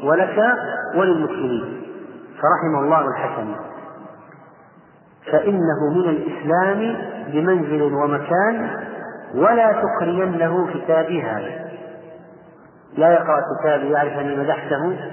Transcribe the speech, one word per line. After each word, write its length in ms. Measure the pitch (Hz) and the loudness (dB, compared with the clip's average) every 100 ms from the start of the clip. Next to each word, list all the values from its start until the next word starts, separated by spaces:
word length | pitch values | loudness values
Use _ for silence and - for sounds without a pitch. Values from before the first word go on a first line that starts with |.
ولك 400 | 135 165 185 202 220 247 - - - 165 | 4 2 4 2 2 2 -2 -6 -2 0
وللمسلمين". 840 | 190 165 147 - 135 120 98 - - - - - - - | 2 2 0 -2 -2 -2 -4 -10 -12 -14 -16 -18 -18 -2
فرحم 420 | 151 165 165 151 | 2 2 2 0
الله 240 | 139 160 139 | 2 2 2
الحسن، 480 | 123 123 120 107 104 - - - - - - - - - - - - - - _ _ - | -2 -4 -6 -6 -8 -10 -14 -16 -18 -20 -20 -20 -20 -20 -20 -20 -20 -20 -20 _ _ 0
فإنه 580 | 151 190 196 165 147 151 170 | 2 2 2 2 2 2 2
من 140 | 180 | 2
الإسلام 840 | 151 160 - 143 170 185 202 220 226 - - - | 0 -2 -6 0 2 2 0 -2 -4 -6 -10 -4
بمنزل 540 | 147 170 185 147 151 | 0 2 2 2 0
ومكان، 880 | 147 143 147 143 - 170 208 226 - - - - - - - 123 | 2 2 0 0 0 2 2 0 -4 -6 -10 -12 -12 -14 -8 2
ولا 360 | 185 233 220 | 4 6 4
تقرينه 960 | 202 190 175 170 175 190 170 165 175 180 | 4 0 0 0 0 0 0 0 2 0
كتابي 480 | - - 160 160 175 | -4 0 2 2 -2
هذا. 440 | 123 107 98 160 - - - - 160 - - - - - - - - - | -2 -6 -6 -10 -12 -14 -16 -18 -18 -20 -20 -20 -20 -20 -20 -20 -14 2
لا 160 | 160 | 6
يقرأ 280 | 170 160 151 - 139 | 6 4 0 0 -2
كتابي 300 | 156 143 139 | 2 2 2
يعرف 240 | 147 147 | 2 0
أني 220 | 143 139 139 | -2 -4 -2
مدحته 600 | 143 151 143 143 165 180 - | -2 -2 -2 -2 -2 -4 -8